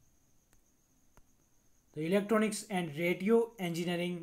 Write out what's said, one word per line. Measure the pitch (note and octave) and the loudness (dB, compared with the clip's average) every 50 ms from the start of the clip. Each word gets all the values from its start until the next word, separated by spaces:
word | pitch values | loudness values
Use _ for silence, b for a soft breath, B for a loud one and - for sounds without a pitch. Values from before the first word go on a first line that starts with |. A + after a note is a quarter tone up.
| _ _ _ _ _ _ _ _ _ _ _ _ _ _ _ _ _ _ _ _ _ _ _ - - _ _ _ _ _ _ _ _ _ _ _ _ _ - | _ _ _ _ _ _ _ _ _ _ _ _ _ _ _ _ _ _ _ _ _ _ _ -20 -20 _ _ _ _ _ _ _ _ _ _ _ _ _ -10
તો | D3+ | -6
Electronics | D#3 E3 F#3 G3+ G3 G3+ A3+ G#3+ G#3+ G#3+ G#3+ - - - | -2 2 2 2 2 2 2 2 2 2 -2 -4 -6 -4
and | G#3 F3+ F3 D#3+ C#3 D3+ F3 | -4 -2 -2 -4 -4 -2 0
Radio | F3 F3+ E3+ F#3+ G#3 A3+ A#3 A#3 A3+ - - | 0 0 0 2 4 4 4 4 2 -4 -6
Engineering | F#3 F3 E3 E3+ F3 F3 F3 E3+ F3 F3+ F3 E3+ | -6 -4 -4 -2 -2 -2 -2 -2 -2 -4 -4 -6